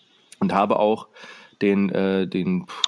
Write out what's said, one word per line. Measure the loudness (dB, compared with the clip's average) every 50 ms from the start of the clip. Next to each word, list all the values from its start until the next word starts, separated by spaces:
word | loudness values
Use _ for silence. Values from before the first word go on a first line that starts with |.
| _ _ _ _ _ -14 -6 -4
Und | -2 0 2
habe | 2 2 2 2
auch | 2 2 2 0 -2 -4 -14 -20 -20 -20 -20 -20 -20 -20 -16 _ -2 0
den, | 2 2 2 2 0
äh, | 0 0 0 0 0 0 -2
den, | -2 -2 -2 -2 0 -2 -2 -4 -8 -12 -8 -6